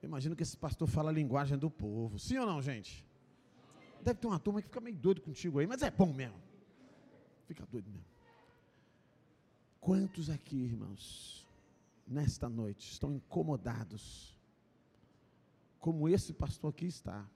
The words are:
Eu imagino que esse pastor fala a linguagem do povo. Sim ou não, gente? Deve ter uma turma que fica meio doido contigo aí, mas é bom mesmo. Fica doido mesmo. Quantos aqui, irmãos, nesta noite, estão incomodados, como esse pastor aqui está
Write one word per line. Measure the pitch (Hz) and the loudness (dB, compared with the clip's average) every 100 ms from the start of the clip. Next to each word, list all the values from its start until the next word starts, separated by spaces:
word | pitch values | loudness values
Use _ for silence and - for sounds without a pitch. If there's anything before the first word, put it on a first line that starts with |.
Eu | - | -6
imagino | 151 139 170 | -2 -2 -2
que | |
esse | 160 - | -4 -4
pastor | 151 - 160 | -4 0 2
fala | 156 156 | 4 4
a | |
linguagem | 156 143 135 143 139 | 4 4 4 4 2
do | 156 | 0
povo. | - 104 107 113 101 | -2 -2 0 -2 -2
Sim | - 262 | 0 2
ou | 233 | 2
não, | 156 | 0
gente? | 135 120 92 - - - - - - - - - - - | -2 -4 -8 -16 -18 -20 -20 -20 -20 -20 -20 -20 -20 -2
Deve | 196 240 | 0 0
ter | 233 | 0
uma | 180 | 0
turma | 208 208 | 2 0
que | - | -2
fica | 247 | -8
meio | 233 190 | -8 2
doido | 151 196 | 4 4
contigo | - 139 175 139 | 2 -4 0 2
aí, | 160 | 2
mas | 254 | 2
é | - | 0
bom | - 185 | 6 6
mesmo. | 135 127 90 - - - - - - - - - - - | 6 -4 -8 -18 -20 -20 -20 -20 -20 -20 -20 -20 -20 -16
Fica | 165 | -14
doido | - 117 101 | -8 -8 -8
mesmo. | 98 90 - - - - - - _ _ _ _ _ _ _ _ _ _ _ | -12 -14 -20 -20 -20 -20 -20 -20 _ _ _ _ _ _ _ _ _ _ _
Quantos | - 190 196 - 156 | 2 4 4 -2 -2
aqui, | 151 - 139 | -4 -2 -2
irmãos, | 123 113 101 98 - - - - - - - - _ _ - | 0 -2 -6 -10 -12 -14 -14 -16 -20 -20 -20 -20 _ _ -6
nesta | 131 139 - 120 | 0 0 0 -4
noite, | 117 107 98 - | -2 -4 -6 -10
estão | - 143 | -6 -4
incomodados, | 143 - 175 160 135 117 113 104 104 - - - - _ _ _ _ _ _ - _ _ _ _ _ _ _ | -4 -2 -2 0 0 -2 -6 -6 -10 -14 -16 -18 -20 _ _ _ _ _ _ -20 _ _ _ _ _ _ _
como | 160 165 156 | -2 2 6
esse | 190 - | 6 4
pastor | 156 143 - 151 | -4 -4 -2 -4
aqui | 147 175 | -2 -4
está | - - 101 101 | -4 -8 -8 -10